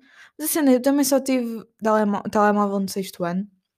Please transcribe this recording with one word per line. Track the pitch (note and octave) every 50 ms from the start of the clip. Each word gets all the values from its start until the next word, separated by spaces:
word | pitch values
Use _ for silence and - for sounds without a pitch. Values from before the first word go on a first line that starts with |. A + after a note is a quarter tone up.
| _ _ _ - - - _
mas | - D4+ D4+
a | -
cena, | E4 D4 C4+
eu | B3+ B3
também | B3 C#4 C#4 C#4+ C#4
só | C#4 C#4+ C4
tive | C4+ C4+ C4 B3+ A#3 A#3 A3+ A3 - _ _ -
telemo-, | G#3+ A3 G#3+ G#3+ G#3+ G#3 G3+ - - G#3+
telemóvel | - G#3+ G#3 G#3 G#3 G#3 G#3 G3+ G3 G3+
no | G3 F#3
sexto | - G3+ F#3 - - - F3+
ano, | E3+ F3 F#3 G#3 - _ _ _ _ _